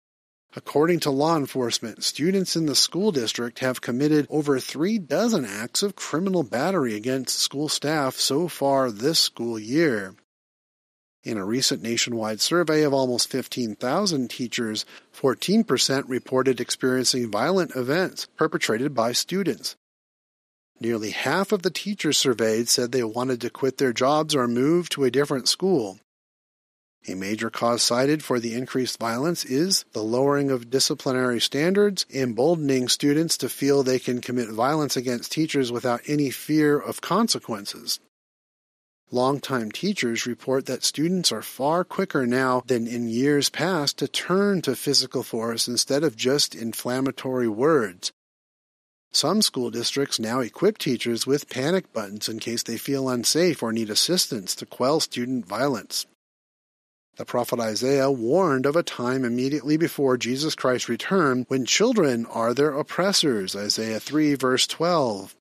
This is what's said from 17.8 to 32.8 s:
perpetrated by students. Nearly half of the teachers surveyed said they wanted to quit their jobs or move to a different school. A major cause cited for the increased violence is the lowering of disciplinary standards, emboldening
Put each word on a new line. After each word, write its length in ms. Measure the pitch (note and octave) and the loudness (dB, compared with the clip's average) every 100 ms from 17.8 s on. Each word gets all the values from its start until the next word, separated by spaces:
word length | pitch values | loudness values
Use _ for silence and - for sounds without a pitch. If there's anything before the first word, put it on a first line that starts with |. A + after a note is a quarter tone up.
| B2 E3 E3+ - - - | 0 0 0 -4 -12 -2
perpetrated 580 | D#3+ E3+ - A2+ C#3+ | 0 0 0 0 0
by 180 | B2+ A2+ | 0 0
students. 640 | B2 - F#3 F3 A2+ - - _ _ _ _ _ _ _ _ _ - | 0 -2 -2 -2 -2 -6 -12 _ _ _ _ _ _ _ _ _ -6
Nearly 320 | A2+ A#2 G#2+ | -2 -2 -4
half 400 | - C3 E3+ G3 | -4 0 0 2
of 100 | G#3 | 0
the 80 | F#3 | 0
teachers 480 | - G3+ G#3 D#3 C#3 | -4 -6 -2 0 2
surveyed 500 | C#3 A2+ A2 A2 A#2+ | 2 2 2 2 2
said 220 | - B2 | 0 2
they 140 | C3 | 0
wanted 360 | A2+ G#2+ B2+ B2 | 0 -2 -2 -2
to 60 | A#2+ | -4
quit 300 | - C3+ C3 | -2 -2 2
their 140 | C3+ | 0
jobs 420 | A#2 B2+ D3+ D#3 | 2 2 2 2
or 140 | D3+ A#2+ | 0 2
move 400 | A#2+ C#3 F3 E3 | 2 4 2 0
to 140 | - | 0
a 60 | C3 | 2
different 380 | B2+ D3 C#3 - | 2 0 0 -2
school. 520 | - F#3 E3 G#2 G2 _ _ _ _ _ _ _ _ _ _ - | 0 2 2 0 -10 _ _ _ _ _ _ _ _ _ _ -10
A 80 | |
major 340 | F#2 F#2+ A2 A2+ | -6 -4 -4 -4
cause 320 | - A#2 A#2+ | 0 0 2
cited 440 | - A#2+ C#3 D#3 | 2 2 2 0
for 160 | - B2 | 0 -2
the 140 | A#2 | -2
increased 440 | A#2+ B2+ C3 A#2+ - | -4 -4 -2 -4 -4
violence 460 | A2+ A#2 D#3+ E3+ | -4 -2 -2 -2
is 400 | C#3 C3 F#3 - - | -2 0 2 0 -2
the 100 | A#2 | -6
lowering 480 | A2 A#2+ C#3 C#3+ C#3 | -2 2 2 2 2
of 200 | B2+ A#2 | -2 0
disciplinary 680 | C3+ - D3 C#3+ B2+ B2+ A#2 | 0 0 0 -2 0 0 0
standards, 680 | - C#3 E3 G3 G#3 F#3 - | 0 0 2 4 2 2 -4
emboldening 760 | C3+ B2+ A2 B2+ E3+ C#3+ C3 | -2 -2 2 2 4 2 2